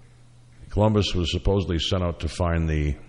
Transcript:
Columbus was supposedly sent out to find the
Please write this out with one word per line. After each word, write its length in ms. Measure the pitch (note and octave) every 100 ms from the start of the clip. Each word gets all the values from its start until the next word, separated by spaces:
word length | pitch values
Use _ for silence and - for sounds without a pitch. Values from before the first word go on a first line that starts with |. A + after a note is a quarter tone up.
| - - - - - - -
Columbus 440 | - G#2+ G#2 F#2+
was 180 | F2+ D#2
supposedly 460 | E2+ G2+ G2+ E2+ E2+
sent 240 | - F#2
out 180 | F2 E2
to 80 | D#2+
find 400 | - F2 E2 D#2+
the 260 | D#2 D2 C#2